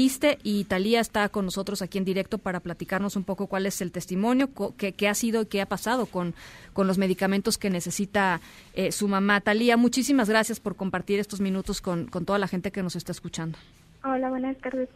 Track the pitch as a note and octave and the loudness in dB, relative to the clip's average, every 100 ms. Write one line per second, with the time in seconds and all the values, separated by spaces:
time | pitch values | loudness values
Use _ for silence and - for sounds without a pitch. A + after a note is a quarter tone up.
0 | C4 C4 D4 - G#3+ G3+ G3 F#3 G3+ A#3 | 4 4 2 2 0 -2 0 0 2 2
1 | A3 A3 G3+ G#3+ F#3 G3 G3 G#3 F3+ G3 | 2 0 0 0 -4 -4 -4 -4 -4 -2
2 | F#3 F#3 F#3+ G#3 G3+ F3+ E3+ E3+ E3+ F#3+ | 0 0 -2 -4 -4 -6 -6 -10 -4 -4
3 | G3+ G3+ F3+ F#3+ G3+ F#3+ G3 - F#3 F3+ | -2 -4 -4 -4 -4 -2 -2 -2 -6 -6
4 | - F#3 A3 B3+ C#4 C4+ G3 - G3 - | -6 -2 2 2 0 -2 -8 -4 -6 0
5 | G3+ G3+ A#3 A3+ A3 G3 G3 F#3 - B3+ | 0 2 0 0 0 -2 -2 -2 -2 0
6 | G#3+ F#3 F3 E3 - - - - F#3+ F#3+ | 0 -2 -4 -6 -12 -20 -8 0 2 4
7 | F#3+ F#3 G3 G3 A3 G#3 G3+ F3+ F3 E3 | 2 2 2 0 0 0 0 -2 -2 -4
8 | G3 G#3 F#3+ E3+ - - - - F#3 - | -2 2 2 0 -4 -20 -12 -4 -2 0
9 | G#3 G3 G3 G3+ G#3+ G#3 A#3+ A#3 A#3+ B3+ | 0 2 4 4 4 4 6 6 6 4
10 | B3 C#4 G#3 A3 A3 A3 G#3 F3+ F#3+ F#3 | 2 4 4 4 2 -2 -6 -4 -4 -4
11 | F3 G3+ G3+ F#3+ G3 F#3+ F#3+ G3 - E3+ | 0 -2 -2 -2 -2 -2 -2 -4 -2 -4
12 | - F#3 F3 G3+ F#3 F#3 G3 G3+ F3+ F3 | -2 -4 0 0 0 -2 -4 -4 -6 -6
13 | - F3+ F3 - E3 D#3+ - - - - | -8 -10 -10 -8 -8 -8 -14 -20 -20 -10
14 | C4+ C4 C4 C4 C4 C4 - B3+ B3+ | -4 -2 -2 -2 -4 -4 -6 -4 -4